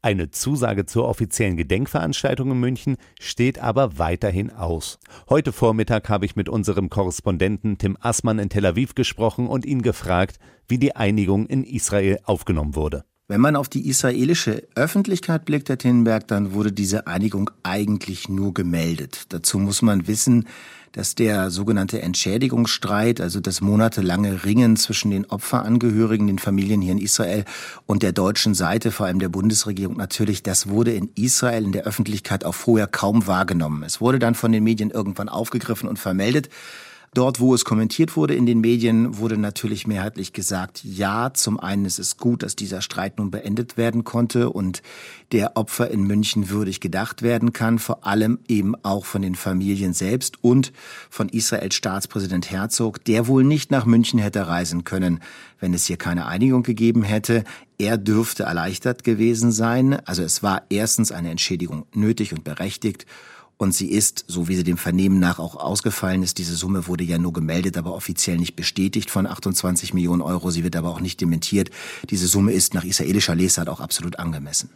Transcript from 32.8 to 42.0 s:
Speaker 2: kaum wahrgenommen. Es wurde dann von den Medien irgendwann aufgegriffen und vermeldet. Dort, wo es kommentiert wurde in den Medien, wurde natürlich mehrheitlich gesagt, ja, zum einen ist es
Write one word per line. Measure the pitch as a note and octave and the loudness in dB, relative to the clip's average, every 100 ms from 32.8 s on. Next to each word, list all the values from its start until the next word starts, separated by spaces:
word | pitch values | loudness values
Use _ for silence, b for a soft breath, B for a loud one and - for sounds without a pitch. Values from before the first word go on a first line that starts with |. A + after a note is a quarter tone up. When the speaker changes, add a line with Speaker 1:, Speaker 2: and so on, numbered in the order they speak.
| G2+ | 4
Speaker 2:
kaum | - G2+ A2 F#2+ | 0 2 2 4
wahrgenommen. | F#2 F#2 E2+ D#2 D2+ | 0 2 0 -2 -4
Es | D2+ - | -6 -2
wurde | A#2+ C3 | 2 4
dann | A#2 | 2
von | A#2 A#2 | 2 2
den | A2 | 4
Medien | A2 A2 G#2 | 2 2 -2
irgendwann | A2+ G2+ F#2+ G2+ | -2 -4 -6 -6
aufgegriffen | F#2 A2+ B2 - A2 F2+ | -6 -4 -4 -4 -4 -4
und | G#2 | -6
vermeldet. | G#2 F#2 G2+ C3+ C#3 B B B B B B B2+ | -2 -2 0 0 -2 B B B B B B 2
Dort, | B2+ B2 | 2 4
wo | B2+ A#2+ | 4 4
es | - | 4
kommentiert | A2 A2 - D#3+ - | 2 0 2 0 2
wurde | D3+ C#3+ | 0 2
in | A#2+ | 4
den | A#2 | 4
Medien, | A2+ A#2+ A2+ A2+ A#2 G#2 | 4 4 4 4 2 0
wurde | A2+ G#2+ | -2 0
natürlich | G#2 - A2 G#2 - | -2 -4 -4 -4 -4
mehrheitlich | G2+ G2+ G#2+ F#2+ | -2 -4 -6 -10
gesagt, | - F2+ F#2+ F#2 - | -6 -4 -4 -6 -10
ja, | - F#2+ G2+ G#2+ B2+ | -14 -4 -2 0 -2
zum | C3 - G#2+ | -2 -2 -2
einen | F#2 G2+ G2 | -2 -2 -2
ist | |
es | - | -2